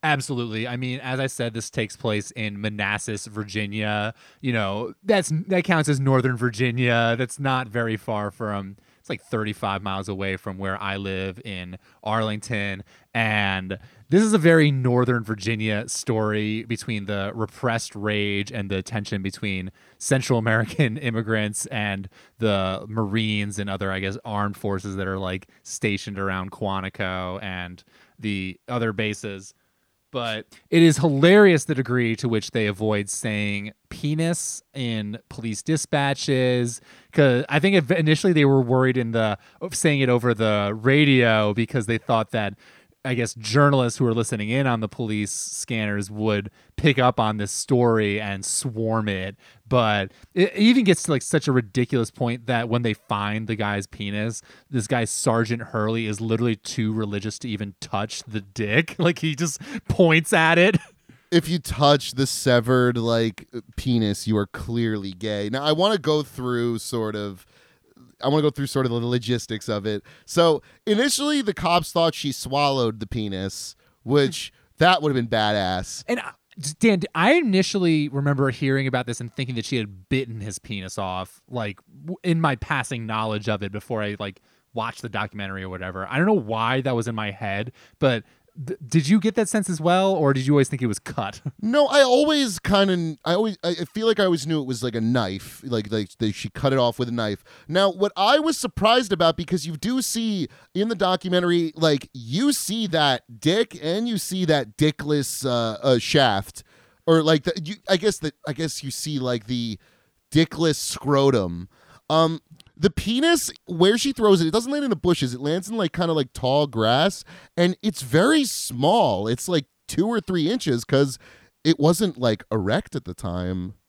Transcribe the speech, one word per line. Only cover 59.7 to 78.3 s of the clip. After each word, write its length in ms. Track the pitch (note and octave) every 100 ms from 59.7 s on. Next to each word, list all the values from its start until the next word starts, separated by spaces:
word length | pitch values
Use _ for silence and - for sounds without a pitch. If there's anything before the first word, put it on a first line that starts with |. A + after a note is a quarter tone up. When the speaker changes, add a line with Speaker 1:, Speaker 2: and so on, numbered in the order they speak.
| B3 _
Speaker 1:
points 420 | - F3 D#3+ D#3+
at 260 | E3+ D#3+ E3+
it. 200 | F#3 F#3 - _ _ - _
Speaker 2:
If 200 | E3+ E3
you 100 | E3+
touch 540 | - - C#3+ D3 -
the 120 | B2+ C3+
severed, 720 | - C#3 B2 A#2 B2+ B2 A#2+
like, 520 | A2+ A#2 A2+ - - A#2+ - -
penis, 520 | B2+ A#2+ G#2+ G2 -
you 100 | G#2+
are 100 | G2+
clearly 640 | - - A#2 A#2 G#2+ G2
gay. 380 | F2+ A2 G#2 G#2
Now, 120 | B2+
I 100 | D3
wanna 240 | D#3 G3 G#3+
go 260 | D3 D3+
through 540 | C#3+ - B2+ A#2+ A#2+ A#2
sort 400 | - A#2+ A2 G#2+
of, 280 | G#2 F#2+ _ _ _ _ _ _ - _
I 40 | C3
wanna 160 | D3
go 80 | D3
through 160 | C#3 C#3
sort 180 | C#3 B2+
of 60 |
the 60 | A#2
logistics 680 | A#2 B2 A2 A#2+ - G#2+ -
of 200 | G#2+ G2+
it. 160 | G#2 - - -
So 360 | - E3+ D3 - _ -
initially, 560 | G#3 C4+ - C#4+ D4
the 120 | G#3
cops 380 | E3+ F3 F3 D#3
thought 220 | F3 E3
she 180 | - C#3+
swallowed 680 | B2 B2+ C#3 D3 C3+ A#2 A2
the 80 | G#2+
penis, 680 | A#2+ G#2+ F#2+ F#2+ - - - _ _
which 500 | G#2+ C#3+ C#3 E3 -
Speaker 1:
Hmm. 300 | _ _ _
Speaker 2:
that 180 | E3 F3+
would 120 | D3+
have 160 | C3 A#2
been 60 | A2+
badass. 680 | G#2+ G#2+ F#2 F#2 F#2+ - -
Speaker 1:
And 120 | A#3+
I, 120 | - - _ - C#3 D#3
Dan, 220 | A3+ G3 D#3 D#3+
I 180 | F#3
initially 760 | E4 C#4 F#3+ F3+ G3+ F3 D#3 D3
remember 420 | C3+ C#3+